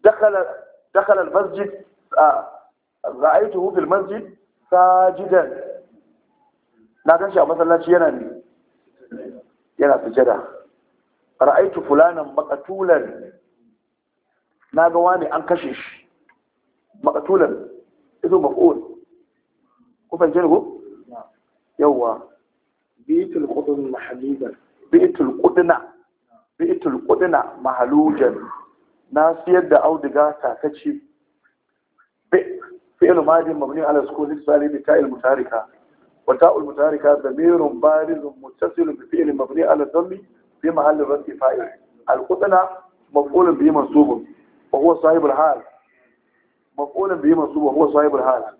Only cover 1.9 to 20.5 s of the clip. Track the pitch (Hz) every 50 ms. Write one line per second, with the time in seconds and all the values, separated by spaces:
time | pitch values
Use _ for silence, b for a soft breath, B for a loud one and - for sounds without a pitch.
1.9 | _ _ _ _ - - 156 147 131 - - - - - _ _ _ _ _ _
2.9 | _ _ - - - 127 139 156 156 185 214 208 - 185 180 190 - 180 156 147
3.9 | 185 202 190 - 202 233 - - - _ _ _ _ _ _ _ 180 180 180 185
4.9 | 185 185 185 185 185 185 196 190 185 180 151 131 - - - - - - _ _
5.9 | _ _ _ _ _ _ _ _ _ _ _ _ _ _ _ _ _ _ _ _
6.9 | _ _ _ 151 165 170 190 196 190 185 151 143 165 170 165 165 170 165 165 170
7.9 | 175 175 165 151 131 123 113 - - - _ _ _ _ _ _ _ _ _ _
8.9 | _ _ - _ - - - - - - _ _ _ _ _ _ _ - 143 143
9.9 | 131 - - 117 113 135 127 123 107 98 - - - - - _ _ _ _ _
10.9 | _ _ _ _ _ _ _ _ _ _ 131 139 - - 190 190 - 170 135 131
11.9 | 143 147 160 175 170 160 147 139 139 151 151 - 139 139 - - 190 190 190 175
12.9 | 165 143 - - - - - - _ _ _ _ _ _ _ _ _ _ _ _
13.9 | _ _ _ _ _ _ _ _ _ _ _ _ _ _ _ _ - 156 165 170
14.9 | 165 170 170 180 185 180 160 - 147 160 156 - 180 - - 135 127 - - -
15.9 | - - _ _ _ _ _ _ _ _ _ _ _ _ _ _ _ _ _ _
16.9 | _ _ - 151 - 151 147 - 190 180 160 - - - - - - - _ _
17.9 | _ _ _ _ _ _ - - 180 180 151 139 - - 370 170 - - - -
18.9 | - - _ _ _ _ _ _ _ _ _ _ _ _ _ _ _ _ _ _
19.9 | _ _ _ _ - 170 180 156 143 175 180 151